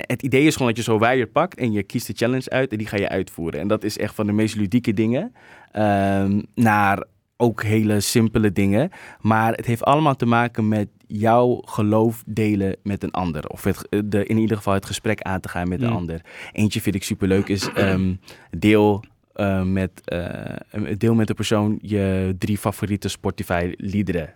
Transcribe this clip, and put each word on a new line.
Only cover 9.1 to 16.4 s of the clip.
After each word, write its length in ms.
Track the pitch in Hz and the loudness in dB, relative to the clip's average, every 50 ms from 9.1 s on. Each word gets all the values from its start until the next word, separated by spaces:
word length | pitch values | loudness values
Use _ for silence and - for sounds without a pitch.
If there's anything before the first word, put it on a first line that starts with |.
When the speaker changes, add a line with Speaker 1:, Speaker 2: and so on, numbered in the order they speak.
| - - | -14 -4
Speaker 1:
Maar 320 | - 107 110 110 113 117 113 | 0 2 2 2 2 2 0
het 140 | - - | -2 -2
heeft 180 | - 120 - - | -4 -4 0 2
allemaal 320 | - 139 151 156 147 131 | 2 4 4 4 2 0
te 100 | - 123 | 2 2
maken 420 | 117 117 117 120 120 - - 110 107 | 2 4 4 2 2 0 0 0 2
met 200 | 107 107 101 - - _ _ | 2 0 -2 -4 -8 _ _
jouw 560 | - 110 104 110 113 113 123 123 123 120 - - | -10 -6 0 2 4 4 6 4 4 2 -2 -6
geloof 580 | - - - 107 104 107 110 110 117 113 - - | -6 -4 -2 0 2 4 4 2 2 0 -4 -8
delen 500 | - 107 107 110 107 104 98 98 95 - - - | -6 -2 0 2 2 2 2 0 -2 -4 -4 -6
met 200 | 101 101 95 - | -6 -4 -4 -4
een 80 | - | -6
ander. 360 | - - 92 87 78 76 - - | -4 -4 -4 -4 -4 -6 -8 -10
Of 160 | - - - | -12 -6 -4
het, 220 | 98 90 - - - - 104 104 | -4 -4 -4 -4 -4 -2 -2 0
de, 220 | 104 101 101 98 | 0 0 -2 0
in 120 | - 110 110 | 0 2 2
ieder 180 | 110 104 110 | 2 0 0
geval 180 | 101 - 101 98 | -2 0 0 0
het 120 | 95 - | 0 -2
gesprek 340 | - 101 - - 113 104 - | -4 -8 -4 -4 -4 -4 -2
aan 200 | - - 95 90 | -4 -6 -6 -6
te 80 | - - | -6 -6
gaan 200 | - 90 87 90 | -6 -4 -2 -2
met 140 | 90 110 123 | -2 -2 -2
een 60 | 120 | -2
Speaker 2:
Mm. 60 | 113 | -2
Speaker 1:
ander. 240 | 90 87 82 82 85 - - - - | -2 -4 -6 -8 -8 -12 -14 -18 -18